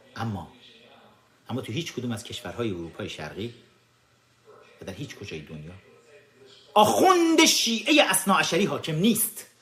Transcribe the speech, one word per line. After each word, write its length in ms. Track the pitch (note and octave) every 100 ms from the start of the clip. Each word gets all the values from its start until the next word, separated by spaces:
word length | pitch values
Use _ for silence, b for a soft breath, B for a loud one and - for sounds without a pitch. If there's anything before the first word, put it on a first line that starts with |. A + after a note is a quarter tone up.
| _ -
اما، 360 | A#2 G2 D#2 - - - - - - _ _ _ -
اما 120 | A#2
تو 120 | A#2
هیچ 200 | A2+ D#3+
کدوم 200 | - A#2+
از 120 | A2
کشورهای 460 | - - F2 E2+ A#2
اروپای 380 | F2 E2 - F#2
شرقی 460 | - D2+ E2 A#2 A#2 _ _ _ _ _ _ _ _ _ - - _
و 40 |
در 80 | -
هیچ 240 | F#2+ A2 -
کجای 240 | - D#2+
دنیا 320 | D2+ D#2 D#2 F#2 _ - _ - _ _ - - -
آخوند 680 | G#3 G#3+ - F#4 F4+ E4 D#4+
شیعه 680 | D#4+ - A3+ A3+ A3 D4+ -
اثناعشری 540 | - G3+ F3 D3+ E3+
حاکم 300 | F#3+ B2+ C#3
نیست. 520 | D#3 G#3+ G#3 - - - _